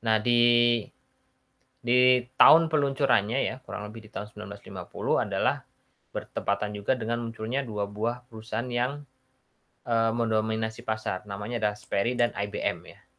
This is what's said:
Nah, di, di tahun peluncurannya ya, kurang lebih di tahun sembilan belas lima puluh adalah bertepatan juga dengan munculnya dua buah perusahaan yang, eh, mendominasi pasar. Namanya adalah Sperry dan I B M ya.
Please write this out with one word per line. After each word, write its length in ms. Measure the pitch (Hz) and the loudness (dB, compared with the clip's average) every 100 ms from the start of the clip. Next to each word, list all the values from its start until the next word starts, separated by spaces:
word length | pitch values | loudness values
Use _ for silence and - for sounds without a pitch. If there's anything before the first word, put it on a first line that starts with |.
Nah, 160 | 113 110 | 2 0
di, 640 | 113 120 120 120 120 117 101 _ _ _ _ _ _ _ _ _ | 2 2 4 4 2 0 -4 _ _ _ _ _ _ _ _ _
di 480 | 117 127 127 127 120 | 0 4 4 4 0
tahun 360 | _ 123 160 165 | _ 8 8 6
peluncurannya 720 | 156 139 139 139 117 101 123 107 | 0 0 0 2 2 2 -2 -2
ya, 100 | 131 | -6
kurang 240 | - 101 104 | -8 -6 -6
lebih 160 | 110 107 | -8 -8
di 40 | |
tahun 240 | - 104 | -8 -8
sembilan 140 | - 98 | -8 -10
belas 140 | 101 - | -10 -10
lima 180 | 95 87 | -10 -8
puluh 320 | - 113 151 | -6 -2 0
adalah 400 | 110 95 110 143 - _ _ _ _ | 0 0 0 -2 -8 _ _ _ _
bertepatan 640 | 107 - - 98 104 104 104 | -8 -6 -6 -2 -2 -2 -4
juga 220 | 101 127 | -2 -2
dengan 260 | 110 117 | 0 -2
munculnya 400 | 117 113 110 131 | -4 -6 -4 -4
dua 240 | 131 104 101 | -4 -4 -4
buah 380 | 104 113 120 _ | -2 -2 -2 _
perusahaan 400 | 110 107 107 127 | -14 -6 -4 -2
yang, 380 | 120 123 143 143 _ _ _ _ _ _ _ - | -2 -2 -4 -12 _ _ _ _ _ _ _ -2
eh, 240 | 117 113 | 2 2
mendominasi 720 | 117 117 110 110 110 110 113 | 2 2 2 2 0 -2 -4
pasar. 400 | 110 110 113 92 104 | -4 -2 -2 -4 -4
Namanya 320 | 101 104 120 | -6 -4 0
adalah 160 | 104 104 | 0 -2
Sperry 400 | - 101 107 123 | -2 0 0 2
dan 180 | 120 101 | 0 0
I 160 | 101 | -4
B 80 | 101 | -2
M 240 | 101 90 | -2 -4
ya. 160 | 82 92 _ | -10 -18 _